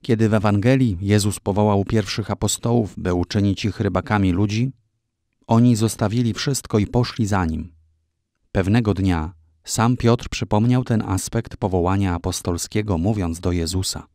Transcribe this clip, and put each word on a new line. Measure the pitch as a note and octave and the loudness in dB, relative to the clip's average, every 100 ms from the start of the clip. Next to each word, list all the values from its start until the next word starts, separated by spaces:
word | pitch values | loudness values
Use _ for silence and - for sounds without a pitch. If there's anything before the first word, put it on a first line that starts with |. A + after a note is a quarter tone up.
Kiedy | - A2+ A2 | 0 2 2
w | |
Ewangelii | G#2+ G#2 G2+ A2 C3+ B2+ F2 | 2 2 2 2 4 2 0
Jezus | G2 G#2 G2+ G2 | 2 2 2 -2
powołał | - G2 G#2 G2 | -2 2 2 2
pierwszych | G2 A2+ G2 - G2+ | 2 0 -2 -6 -6
apostołów, | G2+ G#2+ - A#2+ A#2+ G#2 - | -4 -2 -2 0 0 -2 -4
by | F2+ | -2
uczynić | F2+ F2 G#2+ G2+ F#2+ | 0 0 0 0 0
ich | G#2+ - | -4 -2
rybakami | G2+ F#2 - G#2+ F#2+ | -2 -2 0 2 2
ludzi, | F2 G#2 G#2+ C3 - _ _ _ _ _ _ - | 2 0 0 -4 -6 _ _ _ _ _ _ 0
oni | A2+ B2 A2+ | 4 4 4
zostawili | A2 - G#2+ A2+ A#2 | 0 0 -2 0 -2
wszystko | G#2 - C3+ - A2 | -2 -4 -4 -2 0
i | G2+ | 0
poszli | A#2+ A#2+ - G#2 | 0 -2 -2 -2
za | G2+ E2+ | 0 0
Nim. | D#2+ D#2 _ _ _ _ _ _ _ _ | -4 -8 _ _ _ _ _ _ _ _
Pewnego | G#2 F#2 A2+ G#2+ | -2 2 2 2
dnia | F#2+ F#2+ E2+ D#2+ - _ _ | 0 2 0 -2 -8 _ _
sam | - - A#2 B2 | -8 0 0 2
Piotr | A#2 A#2+ - | 2 2 -2
przypomniał | - G#2 G#2+ A#2 B2+ | -8 -2 2 4 2
ten | B2 A2+ | 2 -2
aspekt | G#2+ F#2+ - A#2 - - | 0 -4 -2 -6 -6 -6
powołania | G2+ F#2 F2 G2+ G2 | 0 2 2 2 0
apostolskiego, | E2+ F#2 F2 - E2+ - G#2+ G#2 G#2 | 0 -4 -4 -4 -4 -4 -4 -2 0
mówiąc | F2+ A2 E2+ E2 | 0 0 -2 -4
do | F2+ | -2
Jezusa | F2+ E2 F#2+ F#2 - - | -2 -2 -2 -4 -6 -12